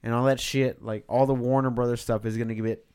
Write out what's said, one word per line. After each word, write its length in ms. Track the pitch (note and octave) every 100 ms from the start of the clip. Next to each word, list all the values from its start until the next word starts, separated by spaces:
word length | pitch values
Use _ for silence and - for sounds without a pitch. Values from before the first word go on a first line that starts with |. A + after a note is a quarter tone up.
and 100 | A2+
all 140 | A#2 C3
that 120 | C3
shit. 420 | - C3+ C3 -
Like, 200 | A2+ A2 -
all 160 | B2
the 100 | C3+
Warner 360 | C3+ A#2+ C3+ C3
Brothers 320 | A#2+ A#2+ A#2+
stuff 240 | - A2+ A2
is 100 | A2
gonna 180 | A2+
get 300 | A2 A2 A2 _